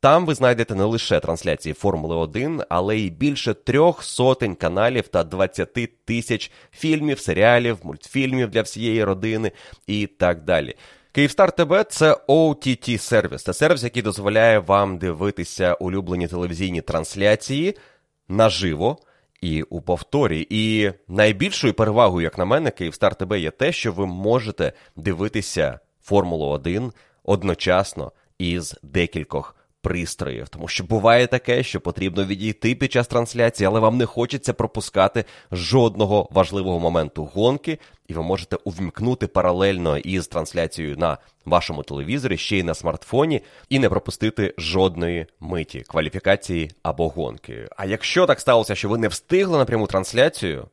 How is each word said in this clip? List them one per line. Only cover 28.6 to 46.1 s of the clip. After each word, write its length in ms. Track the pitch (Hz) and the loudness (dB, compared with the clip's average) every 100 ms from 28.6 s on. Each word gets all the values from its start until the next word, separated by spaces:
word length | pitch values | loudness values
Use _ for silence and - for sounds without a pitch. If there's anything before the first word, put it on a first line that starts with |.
| 76 - | -6 -14
декількох 760 | 73 76 85 87 76 73 - _ _ _ | -6 -2 -2 -4 -6 -8 -8 _ _ _
пристроїв. 680 | - 87 82 - 71 58 - | -6 -4 -6 -8 -8 -8 -12
Тому 200 | 78 85 | -14 -10
що 160 | - | -8
буває 420 | 87 110 107 117 123 | -4 2 6 6 4
таке, 360 | 127 - 123 | 0 0 -2
що 180 | 131 - | 0 -4
потрібно 440 | - - 95 87 | -6 -4 -4 -2
відійти 500 | 98 98 110 107 113 | -4 -4 -6 -2 -2
під 180 | 120 135 | 0 0
час 140 | 123 120 | 0 0
трансляції, 600 | 123 117 120 117 - 98 | -2 -2 0 0 2 0
але 140 | 110 | 4
вам 160 | 110 123 | 2 2
не 100 | 117 | 0
хочеться 460 | - 117 139 - | 0 -4 -4 -4
пропускати 720 | - 110 - - 98 95 117 - - _ | -2 -4 -4 -4 2 2 2 -6 -12 _
жодного 760 | 90 85 98 117 98 101 104 - | -6 2 4 4 2 2 2 2
важливого 460 | 95 90 98 92 87 | 2 2 0 -2 0
моменту 460 | 85 85 76 78 | 2 0 -2 -6
гонки, 540 | 76 95 117 143 - 156 - _ _ | -8 0 2 2 -4 -8 -12 _ _
і 60 | |
ви 80 | 80 | -8
можете 340 | 82 95 - 98 | -2 -4 -4 -8
увімкнути 720 | - 85 92 - 113 127 98 | -8 -6 -8 -4 -2 -2 -2
паралельно 720 | 95 90 87 98 95 85 73 | 0 2 2 2 2 0 -2
із 280 | - 95 82 | -2 -4 -4
трансляцією 680 | 87 78 92 82 - 78 71 | -6 -4 -4 -4 -4 -8 -2
на 220 | 85 71 _ _ | -2 -2 _ _
вашому 380 | - 87 - 78 | 0 0 0 -8
телевізорі, 540 | 71 71 73 135 127 87 | -8 -10 -6 -4 -4 -4
ще 220 | - 101 | -2 -2
й 40 | |
на 120 | 85 | -2
смартфоні, 680 | - 85 78 - 120 160 143 - - _ | -4 -4 -6 -4 0 2 0 -4 -20 _
і 100 | 135 | 2
не 100 | 117 | 2
пропустити 680 | 90 - - 107 - 98 - | 0 -4 -4 -4 0 -4 -2
жодної 680 | 80 92 95 85 85 87 80 _ | -4 2 2 2 -4 -4 -8 _
миті 400 | 80 87 78 65 | -6 -6 -6 -10
кваліфікації 880 | 60 82 78 | -6 -4 -2